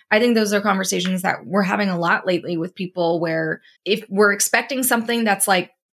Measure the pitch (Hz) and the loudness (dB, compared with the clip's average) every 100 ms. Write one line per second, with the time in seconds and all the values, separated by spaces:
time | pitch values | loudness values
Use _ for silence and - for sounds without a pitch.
0 | _ 214 240 226 214 208 208 190 185 185 | _ 2 4 2 2 0 2 0 0 -2
1 | 180 185 185 - - 185 185 202 202 175 | -2 -2 -2 -4 -2 0 0 0 0 0
2 | 170 208 185 175 - 170 175 - 180 180 | 0 0 0 -2 -2 -4 -6 -6 -8 -2
3 | 170 170 165 160 160 165 _ _ - 208 | 0 0 -2 -2 -2 -6 _ _ -2 -2
4 | - 190 208 202 - 233 240 262 254 233 | -2 2 2 2 0 0 0 -4 0 -2
5 | 226 233 226 196 - 185 180 _ _ | 0 0 0 0 2 0 0 _ _